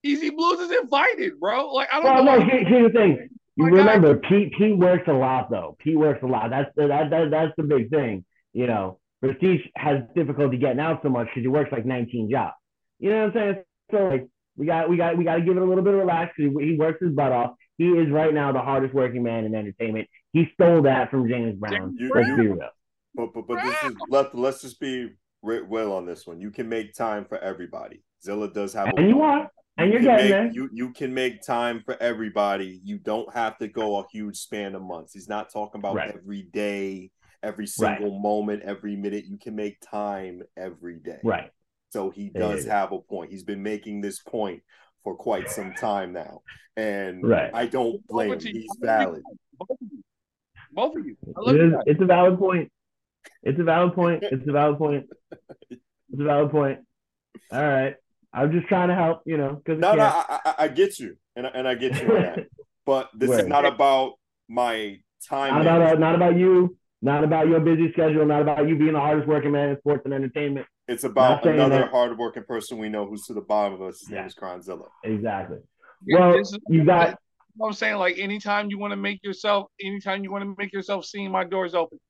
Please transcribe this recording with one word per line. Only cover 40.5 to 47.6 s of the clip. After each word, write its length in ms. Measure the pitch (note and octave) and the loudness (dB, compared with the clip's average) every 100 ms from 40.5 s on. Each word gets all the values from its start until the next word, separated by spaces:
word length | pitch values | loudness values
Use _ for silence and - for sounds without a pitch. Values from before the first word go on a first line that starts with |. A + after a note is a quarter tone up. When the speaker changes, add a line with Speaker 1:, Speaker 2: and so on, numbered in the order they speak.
Speaker 3:
every 420 | - F#2 E2 E2+ E2 | -14 -14 -14 -18 -14
day. 200 | D2+ - | -16 -6
Speaker 2:
Right. 280 | A2 F2+ - _ _ _ _ | -4 -4 -6 _ _ _ _
Speaker 3:
So 200 | A2 F#2+ | -8 -8
he 200 | - G2+ | -10 -10
Speaker 2:
There 120 | F2+ | -4
Speaker 3:
does 120 | F2+ | -2
Speaker 2:
it 40 | - | -4
is. 60 | - | -2
Speaker 3:
have 240 | G#2 F#2+ | -2 -2
a 60 | F#2+ | -8
point. 320 | _ B2+ - | _ -12 -12
He's 120 | F#2+ | -14
been 180 | F2+ G2+ | -10 -8
making 360 | G2+ G#2+ G#2+ G#2 | -6 -8 -8 -8
this 180 | G2+ F#2+ | -8 -10
point 420 | - A2+ G#2 E2+ _ _ _ _ | -10 -6 -6 -8 _ _ _ _
for 120 | G#2 | -14
quite 340 | F2 A2+ G2 - | -8 -4 -4 -6
some 240 | - F#2+ | -10 -10
time 400 | - A2+ G2+ F#2 | -8 -4 -4 -6
now. 280 | F2 D#2 D2+ - - _ - | -12 -14 -18 -20 -20 _ -8
And 480 | A2 G2+ F#2+ F#2 G#2+ | -6 -6 -8 -4 0
Speaker 2:
Right. 240 | G#2+ - | 2 0
Speaker 3:
I 140 | A#2 | -4